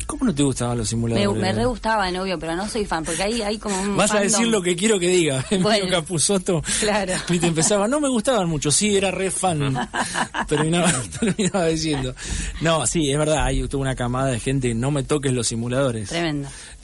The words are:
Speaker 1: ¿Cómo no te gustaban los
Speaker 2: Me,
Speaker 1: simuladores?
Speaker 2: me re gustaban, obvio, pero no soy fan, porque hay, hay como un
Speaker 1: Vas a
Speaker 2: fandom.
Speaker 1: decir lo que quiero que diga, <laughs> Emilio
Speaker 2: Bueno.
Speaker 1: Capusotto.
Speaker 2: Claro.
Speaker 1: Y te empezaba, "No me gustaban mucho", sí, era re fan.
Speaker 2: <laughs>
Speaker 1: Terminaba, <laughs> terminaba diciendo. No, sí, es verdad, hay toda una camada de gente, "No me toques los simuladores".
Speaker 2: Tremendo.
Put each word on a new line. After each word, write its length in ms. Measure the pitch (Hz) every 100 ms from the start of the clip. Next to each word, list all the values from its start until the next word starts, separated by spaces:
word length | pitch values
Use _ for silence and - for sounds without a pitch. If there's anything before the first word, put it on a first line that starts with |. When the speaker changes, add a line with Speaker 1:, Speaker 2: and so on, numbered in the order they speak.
| -
Speaker 1:
¿Cómo 180 | 294 247
no 80 |
te 80 | 143
gustaban 360 | 143 127 120 120
los 80 | 107
Speaker 2:
Me, 20 |
Speaker 1:
simuladores? 500 | 113 117 117 202 208
Speaker 2:
me 100 | 185
re 120 | 214 240
gustaban, 500 | 220 220 220 185 180
obvio, 240 | 190 175
pero 160 | 160 170
no 120 | 208
soy 180 | 226 202
fan, 180 | 170
porque 180 | 156 160
hay, 200 | 196 233
hay 160 | 202 214
como 200 | 214 190
un 160 | 202 190
Speaker 1:
Vas 120 | 208
a 60 | 214
Speaker 2:
fandom. 160 | 202
Speaker 1:
decir 160 | 202 233
lo 140 | 220
que 120 | 175 175
quiero 220 | 214 202
que 120 | 175
diga, 360 | 180 156 131 -
<laughs> 40 |
Emilio 120 | 190
Speaker 2:
Bueno. 260 | 202 214 185
Speaker 1:
Capusotto. 720 | 180 156 165 - 196 185 170 - -
Speaker 2:
Claro. 340 | 208 208 190 175 -
Speaker 1:
Y 80 | 175
te 80 | 170
empezaba, 400 | 160 160 208 208
"No 120 | 294
me 80 | 285
gustaban 400 | 240 233 240 170
mucho", 220 | 156 147
sí, 240 | 139 208 196
era 160 | 190
re 180 | 180 190
fan. 460 | 170 185 156 139 135
Speaker 2:
<laughs> 720 | 240 - 233 - - - 143
Speaker 1:
Terminaba, 440 | 147 156 175 175
<laughs> 280 | 135 117 -
terminaba 480 | 220 180 185 202 165
diciendo. 480 | 160 160 143 131 127 - - - -
No, 260 | 156 160 131
sí, 240 | 175 143
es 60 | 143
verdad, 260 | 151 151
hay 240 | 127 131 131
toda 140 | 139
una 140 | 135 123
camada 320 | 123 127 135
de 80 | 117
gente, 340 | 135 135 123
"No 160 | 113 131
me 120 | 147
toques 300 | 123 151 139
los 120 | 123 113
simuladores". 640 | 113 120 123 139 113 101
Speaker 2:
Tremendo. 380 | 170 170 147 139 - - -